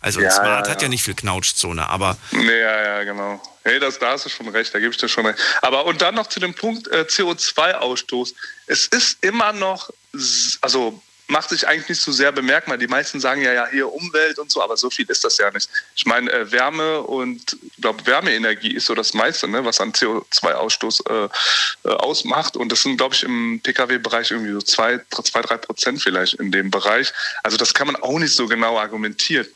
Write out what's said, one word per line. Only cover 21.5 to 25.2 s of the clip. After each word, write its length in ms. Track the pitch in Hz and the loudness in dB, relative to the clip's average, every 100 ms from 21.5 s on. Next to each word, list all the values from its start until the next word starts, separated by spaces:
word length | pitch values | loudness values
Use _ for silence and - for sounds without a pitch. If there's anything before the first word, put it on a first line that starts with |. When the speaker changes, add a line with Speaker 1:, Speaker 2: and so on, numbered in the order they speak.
| - - - - | 2 0 -2 -2
Speaker 2:
ausmacht. 680 | - 107 156 120 135 156 - | 0 2 0 0 0 -2 -4
Und 140 | 120 | -2
das 120 | 123 | 0
sind, 160 | 139 127 | 2 2
glaub 140 | 131 | 2
ich, 100 | - | 2
im 360 | 123 120 117 117 | 0 -2 -2 -2
P-K-W-Bereich 680 | 135 127 123 127 117 117 117 | -2 0 2 0 0 0 0
irgendwie 220 | 120 107 | -2 -2
so 100 | 101 | -4
zwei, 380 | 101 - 113 123 - | 0 2 4 2 -2
zwei, 320 | - | -4